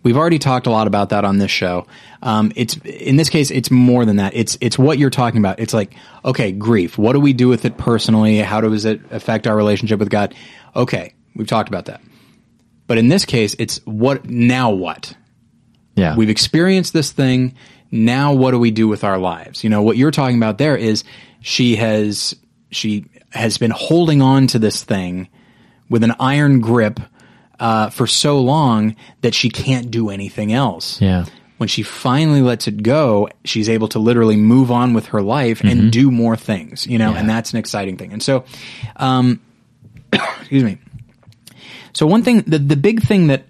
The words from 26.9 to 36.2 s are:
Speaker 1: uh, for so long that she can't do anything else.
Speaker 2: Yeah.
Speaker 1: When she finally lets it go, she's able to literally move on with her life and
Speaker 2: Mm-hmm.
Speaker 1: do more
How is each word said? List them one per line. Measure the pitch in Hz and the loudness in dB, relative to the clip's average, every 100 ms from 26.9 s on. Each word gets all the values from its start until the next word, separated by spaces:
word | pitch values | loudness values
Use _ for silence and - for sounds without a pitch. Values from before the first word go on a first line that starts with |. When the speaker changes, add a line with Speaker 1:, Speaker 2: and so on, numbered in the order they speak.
| - - _ _ _ _ _ | -2 -14 _ _ _ _ _
Speaker 1:
uh, | 117 110 107 | -2 0 -2
for | - 120 | -2 -2
so | - 151 143 | 0 0 2
long | 127 151 139 110 107 110 - _ | 2 2 2 2 0 -4 -20 _
that | 120 | -4
she | - 127 | -2 -4
can't | - - 131 120 | -4 -4 -4 -4
do | 113 110 | -4 -4
anything | 98 98 - 107 | -6 -10 -6 -2
else. | 120 131 82 - - | 0 -2 -4 -12 -2
Speaker 2:
Yeah. | 98 92 87 - _ _ | 0 0 -4 -12 _ _
Speaker 1:
When | 110 | -6
she | - | -6
finally | 104 - 131 131 160 143 | -8 -6 -2 0 2 2
lets | 127 117 - | 2 0 -6
it | 104 | -4
go, | 107 147 143 104 104 - | 0 0 2 0 0 -6
she's | - 113 107 | -8 -4 -2
able | 113 107 | -2 -2
to | 113 | 0
literally | 110 120 113 107 | 0 4 4 4
move | 107 123 127 | 4 4 4
on | 120 123 | 2 2
with | 113 - | 0 -2
her | 107 | -4
life | 98 135 123 110 | -2 -2 -2 0
and | 104 120 | 0 2
Speaker 2:
Mm-hmm. | 110 | 2
Speaker 1:
do | 113 139 | 4 2
more | 120 | 2